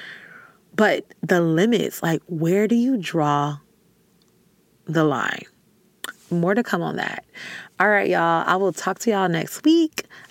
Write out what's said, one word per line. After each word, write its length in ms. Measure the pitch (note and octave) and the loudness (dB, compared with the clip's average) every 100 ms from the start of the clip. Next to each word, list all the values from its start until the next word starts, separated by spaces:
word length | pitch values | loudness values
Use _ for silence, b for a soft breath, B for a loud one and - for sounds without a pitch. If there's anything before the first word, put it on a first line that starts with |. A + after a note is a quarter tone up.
| B B B B B B _ - | B B B B B B _ 0
But 300 | G#3+ D3 - - | 2 2 -4 -12
the 200 | E3 F3+ | 0 2
limits, 600 | E3 D#3+ A3 A#3+ - - | 2 2 2 2 -2 -4
like, 200 | E3 D#3+ - | -2 -2 -4
where 400 | E3+ E3 G3 G#3 | -4 0 2 2
do 80 | A#3 | 2
you 220 | B3 B3+ | 2 -2
draw 600 | E3 E3 D3 C#3+ D3 D3 - _ _ _ _ _ _ _ _ _ _ _ - | -2 -2 0 0 -2 -6 -14 _ _ _ _ _ _ _ _ _ _ _ -4
the 180 | D#3+ | 0
line? 400 | D#3 B2+ G2+ - - _ _ _ _ _ - - - | 2 0 -2 -6 -10 _ _ _ _ _ -14 -14 -6
More 240 | F3 E3+ G3 | 0 2 0
to 80 | |
come 180 | A#3+ F3+ | 0 -4
on 140 | D#3+ D3+ | -4 -4
that. 300 | - - - B B B B - | -6 -8 -14 B B B B -2
All 100 | G3 | 2
right, 200 | G#3 G3 | 2 2
y'all. 340 | F3+ E3 C3 - | 2 2 0 0
I 80 | F#3 | 0
will 180 | G3 | 0
talk 260 | E3 - F#3 | -2 -4 -2
to 120 | - | 0
y'all 180 | G3+ F#3 | 0 0
next 340 | D#3+ - - D4+ | 0 -4 -2 2
week. 400 | E4 D#4 - - B B | 4 2 -4 -14 B B